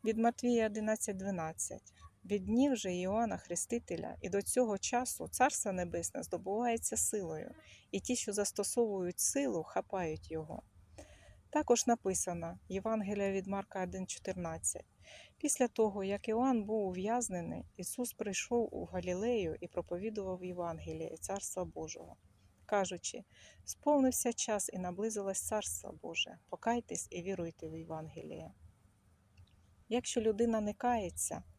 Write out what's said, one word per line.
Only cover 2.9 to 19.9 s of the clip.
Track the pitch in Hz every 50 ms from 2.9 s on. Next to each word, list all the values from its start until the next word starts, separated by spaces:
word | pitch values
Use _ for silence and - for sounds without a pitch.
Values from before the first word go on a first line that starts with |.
| 180
Іоанна | 180 180 185 202 220 233 220 190
Хрестителя | - - - 175 170 - - 233 240 - - - - - - - -
і | - 185
до | 175 202
цього | 202 - - 247 254 220 208
часу | 196 - - - 240 254 - - - -
Царство | 240 - - 254 294 285 - - 214
Небесне | 190 180 180 170 170 170 170 - - - 170
здобувається | - - 170 180 190 196 214 240 240 233 233 - - -
силою, | 220 - - - 214 190 165 160 156 - - - - - - - - - _
і | - 196
ті, | - - 254
що | 233 - - 196
застосовують | 208 202 - - - 202 - - 247 233 220 202 190 180 175 180 -
силу, | - - - 277 285 262 226 - -
хапають | - - 220 190 - - 190 180 160 156 156 - -
його». | 160 160 156 156 165 - - _ _ - - - - - - - - - - - - - _ -
Також | - 302 302 - 240 233 -
написано, | - 233 - - 196 185 180 - - 175 170 170 165 175 185 - -
Євангелія | 190 196 190 220 220 220 202 196 208 202 202 196
від | 196 196 190
Марка | 196 196 196 196 _ - 196 185
один | 180 180 190 185
чотирнадцять: | - - - - - 185 185 175 165 160 165 - - - - - _ _ _ - - - - - - _
«Після | _ - 294 - - 254
того, | 233 _ - 220 214 190 208 190
як | 190 202 202 -
Іоанн | - 220 226 254 269 262 226 202
був | 208 220 220 202
ув'язнений, | 190 180 180 185 208 233 247 247 247 190 175 170 170 165 175 180 - _
Ісус | - 180 - - - 247 240 -
прийшов | _ 220 208 190 - - - 240 240 226 -
у | - - 170
Галілею | 170 - 185 175 180 180 180 208 240 247 226 185 160 156 -
і | 175
проповідував | 170 - 180 170 -